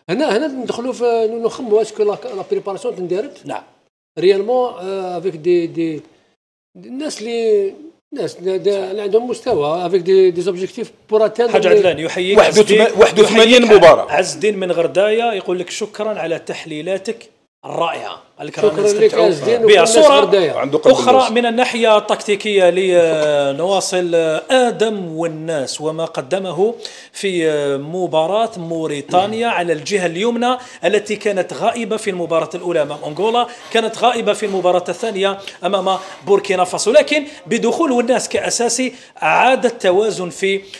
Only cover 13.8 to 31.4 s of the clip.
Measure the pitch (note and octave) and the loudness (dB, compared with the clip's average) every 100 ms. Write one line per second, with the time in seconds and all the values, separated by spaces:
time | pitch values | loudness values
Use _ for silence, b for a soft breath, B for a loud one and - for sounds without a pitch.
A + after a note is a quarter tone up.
13.8 | E3+ C#3 - F3+ F3 D3+ G#3 F#3+ F#3 E3 | 10 8 4 -2 -2 -2 -4 -2 -2 -2
14.8 | E3 F3 G#3 A3 A#3 G3+ F#3+ F3+ E3+ - | 0 0 0 0 -2 -4 -4 -6 -6 -10
15.8 | G#3 - G#3+ G3 E3 D#3 - D#3 E3 D3+ | -10 -8 -6 -6 -6 -6 -8 -12 -10 -10
16.8 | E3+ F#3+ F#3+ A3 - _ _ _ C#3 D#3 | -6 -8 -8 -12 -14 _ _ _ -10 -6
17.8 | D#3+ C#3 G2+ E2 _ - D3 D#3 G#3 G3+ | -4 -6 -12 -16 _ -16 -12 -2 0 2
18.8 | G#3 G#3 G#3+ - - D#3 G3 A#3+ A3 G3 | 0 4 2 4 2 2 0 2 6 6
19.8 | E3 - D4+ C#4 C#4 G3 D#3 - C3 D3 | 6 6 8 6 4 2 2 -2 -2 2
20.8 | - B3+ B3 C4 A#3+ A3+ A#3+ A#3 B3 A#3 | 4 4 4 4 4 0 0 0 -2 0
21.8 | A3+ G#3+ G#3+ G#3+ - G3+ G#3+ G3+ F3+ F3+ | 2 2 2 -4 -2 -4 0 4 4 4
22.8 | F#3+ F3 E3 D#3 D3+ C#3+ C#3 C#3 F3 G3 | 2 4 4 2 0 0 0 -2 -2 -2
23.8 | - F#3 F3 E3+ D#3+ D#3 - C4 A#3+ F3 | -2 -2 0 0 0 -2 0 2 2 0
24.8 | A3 G#3 E3+ D#3 E3+ D#3 D#3+ D#3 B2+ - | -2 -2 -8 -6 -6 -6 -6 -6 -6 -6
25.8 | D3+ D#3+ D#3+ E3 C3 F#3 F#3+ D#3+ G#3+ A3+ | -8 -6 -6 -6 -4 -4 -4 -2 -2 -2
26.8 | B B B - G3 F3+ D#3+ D3 C#3+ C#3 | B B B -8 -4 0 0 0 -2 -4
27.8 | D3 F3+ F3 D#3 D#3+ G#3 A3+ F#3 E3 E3 | -6 -6 -2 0 0 0 -2 -6 -8 -6
28.8 | D#3 C#3+ C#3 F3+ G3+ A3 A#3 F#3 F3 D#3 | -6 -6 -2 0 0 -4 -4 -2 -2 -4
29.8 | D3 G3 F3+ E3 A3+ A#3 A#3+ B3 B B | -2 -4 -2 -2 -4 -2 -2 -4 B B
30.8 | F3+ G#3 G#3 G#3 G#3+ F#3+ | -2 -2 -4 -6 -4 -4